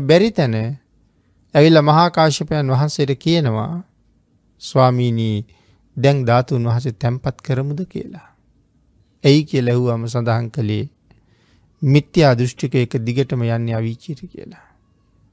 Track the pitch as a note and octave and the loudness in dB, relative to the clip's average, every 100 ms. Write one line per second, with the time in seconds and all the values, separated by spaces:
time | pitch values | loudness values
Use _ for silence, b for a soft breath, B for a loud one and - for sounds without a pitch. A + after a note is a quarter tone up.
0 | C#3 E3 A3 G3+ C3+ A2 A2+ C#3 _ _ | 4 4 4 0 -2 -2 -4 -8 _ _
1 | _ _ _ _ _ D3+ D#3 D#3+ D3 D#3 | _ _ _ _ _ 4 6 6 6 4
2 | F3 E3 D#3+ C#3 D3+ D#3 C#3 C3 D3 - | 2 2 0 0 -4 -4 0 0 -2 -2
3 | C#3 C3+ E3 E3+ C3+ A2 A2 E3+ - _ | -2 -2 0 0 0 -2 -4 -8 -12 _
4 | _ _ _ _ _ _ - C#3 B2+ B2 | _ _ _ _ _ _ -6 2 2 2
5 | B2 A2+ A2+ G#2 A2 _ _ _ _ - | 0 -2 -2 -4 -6 _ _ _ _ -2
6 | C3 C#3+ B2 A#2+ C3 C3 A#2 A#2 C3+ A#2 | 0 2 2 0 0 -2 -2 -2 -4 -4
7 | B2+ B2+ C3+ - - C3 C#3 D3 F#3 - | -4 -4 -8 -10 -6 -4 -4 -6 -8 -10
8 | - F3+ - _ _ _ _ _ _ _ | -12 -16 -20 _ _ _ _ _ _ _
9 | _ _ C#3+ C#3+ D3+ C#3 B2 B2 B2 A#2 | _ _ 4 4 2 -2 0 0 0 -2
10 | A#2 A#2+ A#2 A2+ A#2 - G#2+ G#2 C3+ _ | -4 -4 -2 -2 -4 -6 -4 -4 -6 _
11 | _ _ _ _ _ _ _ _ C#3+ C#3+ | _ _ _ _ _ _ _ _ 2 2
12 | D3 - D3 A#2+ B2 - - C3+ A#2+ C3 | 2 2 4 4 -2 -4 -4 -2 -2 -4
13 | A2+ A#2+ B2+ B2+ A#2 A#2 A#2 A2+ A2+ A#2 | -4 -4 -4 -2 -2 -4 -4 -4 -6 -8
14 | - C#3+ F3+ - - - _ _ _ _ | -12 -14 -14 -18 -20 -20 _ _ _ _
15 | _ _ _ | _ _ _